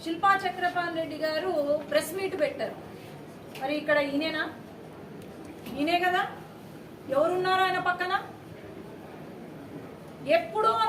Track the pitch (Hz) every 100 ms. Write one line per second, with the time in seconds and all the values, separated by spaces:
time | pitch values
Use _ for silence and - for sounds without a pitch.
0 | 320 330 392 392 370 359 359 349 339 330
1 | 320 294 311 311 370 320 285 302 294 294
2 | 311 370 381 381 285 - 220 - - -
3 | - - - - - - 269 302 302 294
4 | 277 277 320 311 339 - - - - -
5 | - - - - - - - 254 302 349
6 | 359 370 392 - - - - - - -
7 | - 262 320 359 370 370 370 370 359 359
8 | 359 392 - - - - - - - -
9 | - - - - - - - - - -
10 | - - - 320 698 427 453 453